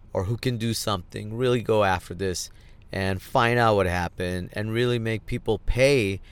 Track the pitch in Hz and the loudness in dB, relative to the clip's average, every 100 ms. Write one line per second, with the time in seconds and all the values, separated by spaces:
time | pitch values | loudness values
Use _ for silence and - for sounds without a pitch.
0 | - 98 92 117 127 120 113 110 - 98 | -10 -6 -4 -4 -4 -2 -2 -4 -2 -4
1 | 85 - 107 113 127 123 107 110 98 90 | -4 -12 -10 -2 0 0 2 4 4 2
2 | - 87 95 87 - - - - - 92 | -4 -6 -4 -4 -8 -16 -20 -20 -10 -4
3 | 95 92 - 135 117 120 113 104 92 90 | -2 -4 -2 2 2 4 4 4 2 0
4 | 87 - 90 90 90 - 107 113 123 120 | -4 -4 -6 -6 -6 -8 -4 -2 0 0
5 | 113 110 - 123 - 104 - 120 135 143 | -2 -4 -4 -6 -2 -2 0 4 4 4
6 | 98 98 - | 2 -2 -8